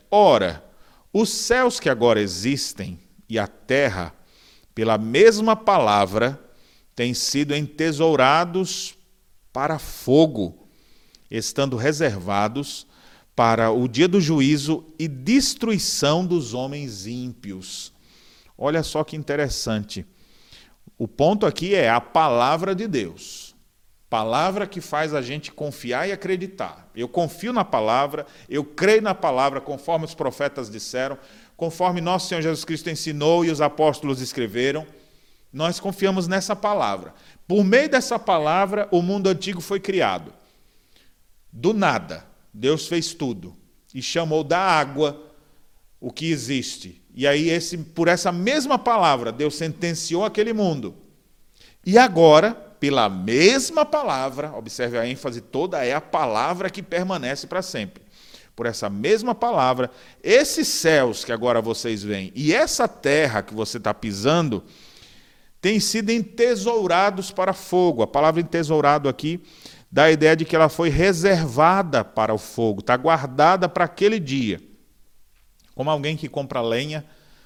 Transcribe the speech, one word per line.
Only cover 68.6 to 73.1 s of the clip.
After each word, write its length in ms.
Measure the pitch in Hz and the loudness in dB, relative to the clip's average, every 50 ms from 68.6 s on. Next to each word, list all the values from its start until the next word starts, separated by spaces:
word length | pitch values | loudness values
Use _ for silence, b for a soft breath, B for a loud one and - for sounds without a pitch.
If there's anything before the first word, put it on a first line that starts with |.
| 160 143 160 151 143 143 147 151 143 139 | 0 0 2 2 4 4 4 2 2 -2
aqui 340 | 127 - - 156 170 175 B B B B B B B B B B | -4 -4 -4 -6 -6 -6 B B B B B B B B B B
dá 140 | - 139 147 | 2 4 6
a 60 | 160 | 6
ideia 260 | 160 147 156 156 160 | 6 6 6 6 4
de 100 | 160 165 | 4 2
que 100 | - 170 | 0 2
ela 140 | 160 160 151 | 4 4 4
foi 180 | - - 170 165 | 4 2 0 0
reservada 1120 | 139 143 175 196 190 160 165 196 196 170 165 143 110 131 156 170 185 196 196 165 139 123 107 | 2 2 2 2 2 2 2 2 2 2 0 -2 2 4 4 4 4 4 2 0 0 0 -2
para 280 | - - 110 110 107 110 | -2 -2 -2 0 0 0
o 60 | 104 | -2
fogo, 420 | - - - - 117 113 104 98 | -4 -6 -4 -2 0 0 0 -2
tá 160 | 107 - 123 | 0 0 0
guardada 720 | 127 131 160 | 2 2 2